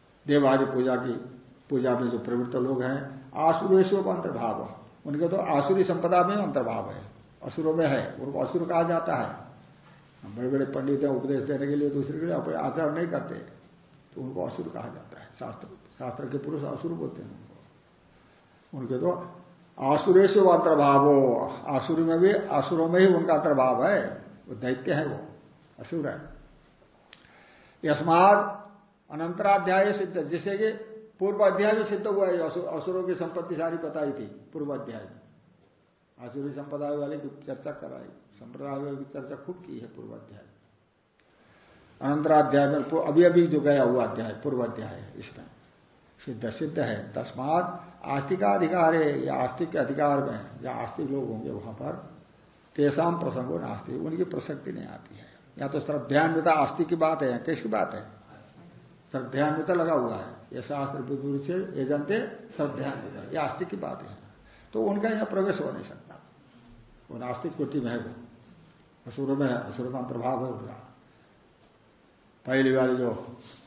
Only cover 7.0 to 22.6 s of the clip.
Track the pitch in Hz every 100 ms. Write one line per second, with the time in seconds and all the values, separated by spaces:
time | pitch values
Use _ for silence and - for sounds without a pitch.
7 | - - - - - - 156 165 151 131
8 | - - 131 - 135 175 165 170 170 165
9 | - 151 - - - - - - - -
10 | _ _ 104 110 127 139 135 139 135 139
11 | 143 127 139 135 139 135 139 143 143 139
12 | 131 156 170 156 160 160 151 156 151 160
13 | 170 139 - - - - - - _ -
14 | _ - - 87 78 - 82 - - -
15 | - - - - 117 107 - - - -
16 | 127 131 127 139 143 151 139 - 165 165
17 | 147 - - - - - - _ _ _
18 | _ _ _ _ _ _ _ 139 120 127
19 | 170 175 - - - - - - 135 196
20 | 196 180 196 202 185 165 160 147 139 139
21 | 147 139 131 117 113 - - 135 - 160
22 | 165 165 190 - - 143